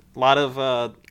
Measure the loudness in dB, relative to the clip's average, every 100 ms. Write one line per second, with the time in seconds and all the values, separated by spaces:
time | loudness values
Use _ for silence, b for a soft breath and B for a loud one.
0 | -18 0 2 2 0 -4 -4 -2 -4 -10
1 | -18